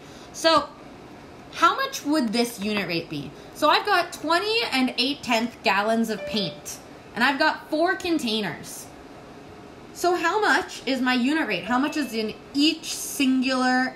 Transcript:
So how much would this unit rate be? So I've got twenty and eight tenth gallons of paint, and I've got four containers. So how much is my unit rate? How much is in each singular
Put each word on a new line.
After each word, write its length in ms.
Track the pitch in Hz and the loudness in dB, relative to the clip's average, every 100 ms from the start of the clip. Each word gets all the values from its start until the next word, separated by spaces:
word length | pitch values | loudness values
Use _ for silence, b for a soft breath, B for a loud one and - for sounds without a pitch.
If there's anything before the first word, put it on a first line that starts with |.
| B B B | B B B
So 360 | - 320 311 285 - - - - - - - - | 0 4 6 4 -6 -18 -18 -18 -18 -18 -20 -14
how 220 | - 339 427 | 2 4 4
much 280 | 539 - | -2 -2
would 280 | 285 311 233 | 0 2 2
this 280 | 233 233 - | 0 0 -2
unit 280 | 208 208 175 | -2 -2 0
rate 220 | 170 165 | -2 -4
be? 200 | 151 - B B | -8 -8 B B
So 140 | - 294 | 2 4
I've 180 | 392 403 | 4 4
got 260 | 370 339 | 2 0
twenty 500 | - 302 339 415 453 466 | -4 0 2 2 0 0
and 220 | 262 254 - | 2 0 0
eight 260 | 262 285 | -2 -2
tenth 400 | - 226 233 - | 0 0 0 -2
gallons 460 | 214 196 214 226 226 | 0 2 2 2 0
of 160 | 196 - | -2 -4
paint, 520 | - 156 - - - - - - | -4 -4 -6 -12 -14 -16 -18 -12
and 80 | - | 0
I've 160 | 254 269 | 2 4
got 300 | 311 - - | 2 0 -2
four 260 | 302 339 | 2 2
containers. 920 | 359 359 320 233 214 196 127 - - - - - - - - - - - - - | 0 0 0 0 -2 -2 -6 -12 -14 -16 -18 -18 -18 -18 -18 -18 -18 -18 -18 -16
So 220 | - 349 | 0 2
how 280 | 349 339 415 | 2 2 2
much 400 | 392 277 359 - | 4 4 0 -6
is 160 | - 262 | -4 0
my 140 | 254 | 2
unit 340 | 254 247 311 247 | 2 2 2 0
rate? 160 | 175 | -2
How 140 | 185 247 | 0 0
much 180 | 294 302 | 0 -2
is 160 | 247 | -4
in 220 | 220 214 - - | -4 -4 -6 -6
each 400 | 277 302 320 - | 2 2 2 -4
singular 1000 | - - - 262 262 254 262 254 254 262 | -8 -6 0 2 4 2 2 4 4 2